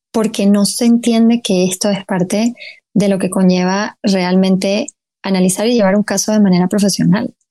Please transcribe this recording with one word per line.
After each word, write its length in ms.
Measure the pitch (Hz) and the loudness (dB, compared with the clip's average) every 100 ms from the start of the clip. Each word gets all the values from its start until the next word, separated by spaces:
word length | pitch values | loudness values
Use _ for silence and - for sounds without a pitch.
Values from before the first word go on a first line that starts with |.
| _ | _
porque 360 | 233 226 226 202 | -4 -2 0 2
no 180 | 202 202 | 2 0
se 200 | - 240 | 0 0
entiende 560 | 233 233 226 226 233 | 2 2 2 2 2
que 220 | - 185 185 | 0 0 0
esto 260 | 185 208 | -2 -2
es 120 | 196 | -4
parte 520 | - 185 175 208 233 240 - - _ | -4 -4 -2 -2 -2 -4 -16 -20 _
de 160 | - 202 | -2 0
lo 100 | 190 | 0
que 100 | 190 | -2
conlleva 680 | 190 185 180 180 196 208 - | 0 2 2 0 -2 -4 -4
realmente 840 | 214 190 180 185 190 190 196 208 294 - _ _ | -2 0 0 2 2 0 0 -4 -6 -12 _ _
analizar 460 | 196 190 185 190 220 | -4 0 0 0 0
y 80 | 240 | 2
llevar 200 | 190 208 | 2 0
un 80 | |
caso 280 | 202 196 - | 0 -4 -2
de 80 | 214 | 2
manera 280 | 202 180 185 | 2 2 2
profesional. 640 | 208 196 - 165 196 247 - _ | 0 0 0 0 0 -2 -12 _